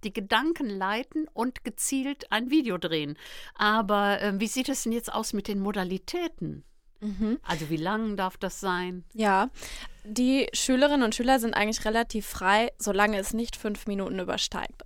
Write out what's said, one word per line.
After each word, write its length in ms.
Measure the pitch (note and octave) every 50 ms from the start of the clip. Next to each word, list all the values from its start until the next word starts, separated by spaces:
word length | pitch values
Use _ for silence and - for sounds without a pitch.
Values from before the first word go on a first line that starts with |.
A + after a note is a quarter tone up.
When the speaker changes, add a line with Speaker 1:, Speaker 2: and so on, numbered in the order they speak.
| -
Speaker 1:
die 80 | G#3+ -
Gedanken 560 | A3+ G3 G3+ A#3 A3 C4 D#4+ E4 - D4 A3+
leiten 580 | G3+ F#3+ F#3+ F#3+ G#3 A3+ C#4 - - D#4+ D#4 - -
und 320 | - A#3 B3+ B3+ - -
gezielt 640 | A#3 - - - - - C4+ C4 C#4 C#4+ - - -
ein 200 | - G#3+ A#3 B3
Video 260 | C4+ D#4+ C#4+ A#3 F3+
drehen. 400 | F3+ E3+ E3+ D#3+ D#3+ D3+ C#3+ D3 - - - - - - - -
Aber, 640 | - G#3+ G#3 G#3+ A3 A3 F#3+ G#3 G3+ G3+ G3+ G3+ -
äh, 180 | - G#3 G3 G3
wie 80 | A3+
sieht 220 | G#3+ - C4 B3+ -
es 140 | C4+ - -
denn 100 | A#3 A3+
jetzt 200 | A#3 A3+ - -
aus 200 | - A3 - -
mit 160 | G3+ G3 -
den 100 | G#3 G3+
Modalitäten? 1080 | G3 G3+ G#3 G3+ F#3 F3 F#3 F#3+ - - - F4+ F4 E4 - - F3+ D#3 D3 C#3+ C#3+ - - _ _ - - -
Speaker 2:
Mhm. 400 | - G#3+ G3 F#3 A3 G#3+ A3+ D4+ -
Speaker 1:
Also 280 | - - D#3 D#3+ D3
wie 80 | E3 D3+
lang 380 | D#3 F3+ G#3 A3 A3+ A3 G#3
darf 200 | F#3+ F#3+ F3+ -
das 240 | - - F#3 - -
sein? 440 | - G3 F3+ F3 F3+ F3+ F3+ F3+ F3 - -
Speaker 2:
Ja, 340 | A3 A3 G3+ G3 F#3+ G#3 C4 - - - - - - - - - - -
die 440 | G#3 G#3+ A3 B3+ B3+ C4+ C#4 B3+ - -
Schülerinnen 500 | - - - C4 B3+ C4+ D4 C#4+ C#4+ B3
und 120 | A3 A3+
Schüler 260 | - A#3+ B3 C4+ C4+
sind 140 | A3 A#3 -
eigentlich 300 | - G#3 G#3+ A3 - -
relativ 420 | G#3+ G#3+ A3+ A#3 A3+ - A3 G3+
frei, 460 | - - - F#3+ F#3 G3 G#3+ A#3 A#3+ - -
solange 400 | - G#3 G3 G3 G#3 G#3+ G#3+ G3
es 160 | G3 - -
nicht 220 | A3 A#3 A#3 -
fünf 300 | - - A3 G#3 - -
Minuten 320 | - G3+ G3 G3 F#3+ F#3+ F#3+
übersteigt. 640 | F3+ F#3 F#3+ - - - - - - - - - -